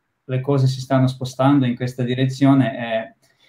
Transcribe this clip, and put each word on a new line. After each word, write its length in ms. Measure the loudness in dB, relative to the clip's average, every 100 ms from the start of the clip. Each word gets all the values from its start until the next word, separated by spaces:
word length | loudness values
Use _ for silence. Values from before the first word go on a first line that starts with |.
| _ _ -8
le 140 | -6
cose 260 | 0 0 0
si 140 | -2
stanno 260 | -2 2 2
spostando 600 | -2 -8 0 2 4 2
in 100 | -2
questa 260 | -6 -4
direzione 760 | -4 -2 -2 2 4 4 2 -2
e 380 | -4 -4 -6 _ _ _